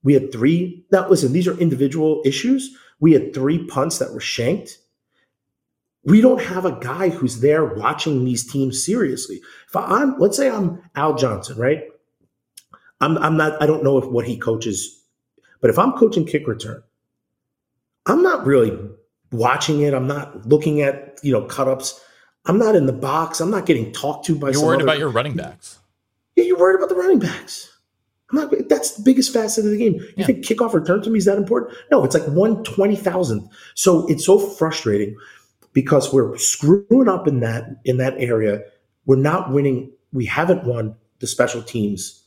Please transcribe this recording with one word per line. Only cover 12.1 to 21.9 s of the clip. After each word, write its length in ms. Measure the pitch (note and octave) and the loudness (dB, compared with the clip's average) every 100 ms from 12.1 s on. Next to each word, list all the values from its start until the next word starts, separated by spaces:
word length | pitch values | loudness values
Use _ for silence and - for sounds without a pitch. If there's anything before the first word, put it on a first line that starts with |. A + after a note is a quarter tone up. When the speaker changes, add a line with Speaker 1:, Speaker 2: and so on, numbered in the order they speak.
| _ _ _ _ - _ _ _ _ | _ _ _ _ -20 _ _ _ _
Speaker 1:
I'm, 160 | C#3 D#3+ | 0 0
I'm 180 | D#3 D#3+ | 2 2
not, 260 | D3+ D3+ | 0 2
I 40 | D3+ | 0
don't 180 | D#3 | 2
know 140 | C3+ C3+ | 2 2
if 80 | C3 | 0
what 200 | A#2 A#2 | -4 -4
he 120 | A#2 | -6
coaches, 680 | - A2 A2 F#2+ - _ _ _ _ _ _ _ | -4 -4 -4 -6 -8 _ _ _ _ _ _ _
but 100 | A#2 | 2
if 80 | A2+ | 4
I'm 140 | B3 | 0
coaching 320 | - A#3 F3+ D#3 | 4 2 2 -2
kick 220 | D3 C3 | -4 -4
return, 340 | G#2+ A2 A2+ _ _ _ _ _ _ _ _ _ _ _ _ - | -8 -10 -16 _ _ _ _ _ _ _ _ _ _ _ _ 0
I'm 180 | C#4+ | 2
not 220 | F#4 E4+ C#3 | 2 0 2
really 320 | C#3 A2 F2+ - - _ _ _ | 2 2 -2 -14 -18 _ _ _
watching 500 | A#2 A#2+ C#3+ D3+ D3 | -2 0 0 0 0
it. 120 | D3 | 0
I'm 140 | C3+ C3 | 0 -4
not 400 | C#3+ C#3+ - A2+ | -6 -10 -14 2
looking 340 | D3+ D3+ D3 | 2 4 0
at, 380 | C#3 C#3 - - | 0 -2 -14 -8
you 100 | C#3+ | 0
know, 100 | A#2 | 0
cut 240 | F#2 - C3 | -2 -4 -2
ups. 320 | C3 - | -2 -6